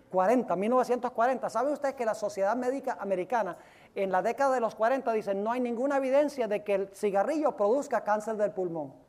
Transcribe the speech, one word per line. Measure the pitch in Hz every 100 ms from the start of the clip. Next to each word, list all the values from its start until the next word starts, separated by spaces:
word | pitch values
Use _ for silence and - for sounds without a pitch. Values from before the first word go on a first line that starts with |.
| -
cuarenta, | 185 185 254 - 175
mil | 208
novecientos | 254 240 247 240
cuarenta, | 226 240 240 202
¿saben | 226 277
ustedes | 285 269
que | 262
la | 220
Sociedad | 202 208 - 190
Médica | 247 247 269 269 233
Americana | 202 185 180 240 190 170 - - -
en | - 190
la | 185
década | 196 233 277
de | 254
los | 226
cuarenta | - 226 262 233
dice, | 220 190
"No | 196 214
hay | 254
ninguna | 247 226 277 277
evidencia | 269 277 294 269 220
de | 208
que | 208
el | 196 196
cigarrillo | - 208 196 208 311 294 185
produzca | 202 269 - 214
cáncer | 208 214 214 214
del | 202
pulmón"? | - 180 165 139 -